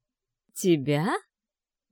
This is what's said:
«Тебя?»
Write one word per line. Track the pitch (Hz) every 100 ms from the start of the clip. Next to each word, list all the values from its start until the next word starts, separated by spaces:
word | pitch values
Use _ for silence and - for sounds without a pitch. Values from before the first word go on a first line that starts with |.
| _ _ _ _ _
«Тебя?» | - 190 165 135 147 180 370 - _ _ _ _ _ _